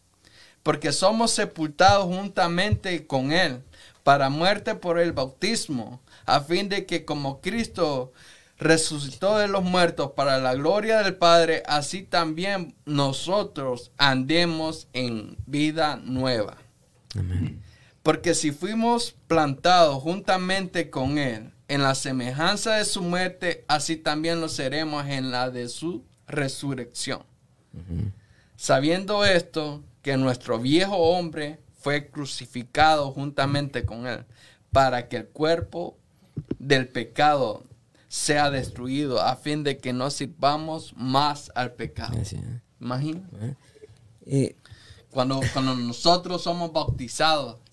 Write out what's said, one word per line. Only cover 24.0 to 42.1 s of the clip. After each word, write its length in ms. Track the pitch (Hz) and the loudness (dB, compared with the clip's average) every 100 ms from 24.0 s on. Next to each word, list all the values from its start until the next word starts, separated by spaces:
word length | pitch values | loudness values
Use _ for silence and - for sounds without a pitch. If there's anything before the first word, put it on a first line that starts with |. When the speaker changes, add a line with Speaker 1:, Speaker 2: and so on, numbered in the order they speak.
| 160 151 165 165 | -2 -2 -2 -2
Speaker 1:
lo 80 | 160 | -4
seremos 580 | 143 135 147 156 147 139 | -4 -4 -4 -4 -4 -4
en 240 | 135 131 | -4 -4
la 200 | 123 127 | -2 -2
de 180 | 123 120 | -4 -8
su 360 | - 160 - - _ - | -8 -8 -8 -12 _ -8
resurrección. 960 | 147 135 - 139 131 117 - - 120 - _ _ _ _ | -4 -4 -4 -6 -6 -8 -8 -6 -8 -10 _ _ _ _
Speaker 2:
Ujú. 360 | - 90 85 104 - _ _ _ - | -16 -8 -6 -6 -8 _ _ _ -6
Speaker 1:
Sabiendo 680 | - 135 147 180 196 208 | 0 2 2 0 0 2
esto, 600 | 202 180 170 160 151 147 - _ | 4 4 2 -4 -6 -8 -16 _
que 140 | 139 131 | -2 0
nuestro 420 | 131 123 - 113 | 0 0 -2 -2
viejo 380 | 123 156 196 196 | 2 2 2 4
hombre 640 | 165 180 170 151 147 151 _ _ | 4 4 0 -6 -8 -10 _ _
fue 280 | 143 147 147 | -2 -2 -4
crucificado 1040 | 151 139 - 127 123 120 - 156 156 139 | -10 -10 -10 -10 -12 -2 4 6 4 0
juntamente 720 | 135 143 143 139 143 143 123 | -4 -4 -2 0 0 -2 -4
con 220 | - 113 123 | -6 -6 -8
Él, 180 | 113 117 _ - _ _ | -8 -12 _ -20 _ _
para 360 | 135 131 123 123 | 4 4 2 -4
que 80 | 117 | -8
el 100 | 107 | -8
cuerpo 680 | - 151 170 170 170 175 - _ _ _ - - - | -2 0 0 -2 -8 -10 -12 _ _ _ -12 -10 -6
del 300 | 135 135 123 | 2 2 2
pecado 800 | 123 113 - 151 143 120 104 - - _ _ _ | -6 -4 2 4 4 0 -4 -12 -20 _ _ _
sea 420 | - - 147 147 | -4 0 2 2
destruido, 720 | 135 123 - 127 135 147 117 | 0 -4 -8 -6 -4 0 0
a 160 | 92 131 | 0 -2
fin 260 | 147 151 | -4 -2
de 160 | 147 139 | -2 -4
que 140 | 127 | -4
no 180 | 123 135 | -4 -4
sirvamos 840 | - 135 - 135 151 160 160 - - | -4 -8 0 0 0 -4 -8 -10 -8
más 560 | 131 135 147 143 - | 0 4 4 0 -6
al 180 | - 123 | -6 -6
pecado. 460 | - 151 - 113 | -6 -10 -8 -6